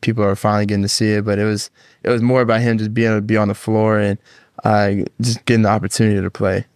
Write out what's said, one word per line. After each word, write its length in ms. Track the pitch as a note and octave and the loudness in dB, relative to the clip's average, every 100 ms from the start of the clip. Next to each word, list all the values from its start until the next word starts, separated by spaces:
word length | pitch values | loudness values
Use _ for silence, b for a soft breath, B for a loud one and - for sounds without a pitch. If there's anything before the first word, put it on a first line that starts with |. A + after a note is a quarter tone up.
people 220 | - A2+ | -4 0
are 120 | G2+ G2 | 0 0
finally 280 | G#2+ G#2 G#2 | 0 0 0
getting 180 | G2+ | -2
to 60 | G2 | -2
see 220 | - A2 | 0 0
it. 140 | G#2+ G#2 | 0 0
But 120 | G2+ | -2
it 60 | |
was, 260 | G#2+ G#2 - b b b | -2 -2 -6 b b b
it 60 | - | -2
was 120 | A#2+ | 0
more 180 | A#2+ B2+ | 2 2
about 200 | A#2 A2+ | 2 0
him 160 | A#2+ A2+ | 0 0
just 140 | G#2+ A2+ | -2 0
being 140 | A2+ | 0
able 80 | G#2+ | 0
to 40 | |
be 140 | G#2 A2 | 0 0
on 120 | G#2 | 0
the 40 | G2 | -2
floor 440 | - A2 A2 G#2+ | -2 0 2 2
and, 180 | G2+ G2+ b b b - | 0 -2 b b b -4
uh, 280 | A2 G#2 G2+ G2+ - - | 0 2 2 0 -4 -4
just 220 | A#2+ A2+ - | -4 -2 0
getting 180 | A#2 | 2
the 60 | G#2+ | 2
opportunity 500 | G#2+ G2 - A2 G2+ | 0 -2 0 2 2
to 120 | F#2+ | -2
play, 340 | - G2+ F#2+ - | -2 -2 -2 -6